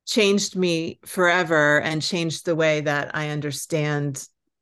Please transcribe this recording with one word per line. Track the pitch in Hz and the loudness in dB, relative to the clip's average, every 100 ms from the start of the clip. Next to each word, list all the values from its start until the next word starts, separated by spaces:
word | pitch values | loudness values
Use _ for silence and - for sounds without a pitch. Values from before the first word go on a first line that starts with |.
| - | -4
changed | 240 202 202 196 | 2 4 2 0
me | 185 180 165 165 - - | -2 0 0 -4 -10 -8
forever | 190 175 175 165 156 147 147 | 0 2 4 2 4 4 4
and | 156 156 | 2 -2
changed | - 180 165 151 | -2 -2 -2 -4
the | 180 | -2
way | 160 160 151 | 2 2 2
that | 147 143 - 156 | 0 -2 -4 -6
I | 151 | -4
understand | 147 147 139 - 156 151 147 143 139 - _ _ _ | -4 -6 -8 -4 -2 0 -2 -4 -6 -14 _ _ _